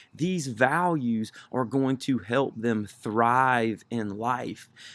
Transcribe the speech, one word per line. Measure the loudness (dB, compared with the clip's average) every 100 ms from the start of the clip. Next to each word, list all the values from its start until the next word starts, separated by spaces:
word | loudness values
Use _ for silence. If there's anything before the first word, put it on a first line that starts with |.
| -20 -6
these | -2 -2 -4
values | 2 2 4 2 0 0 -2 -2 -8 -6
are | -4 0
going | 0 0 0
to | 0 -2
help | 2 2 2 0
them | -2 0 -4
thrive | -8 -4 2 4 4 4 2 0 -2 -6
in | -6 -6 -4
life. | -4 -4 -4 -10 -16 -20 -20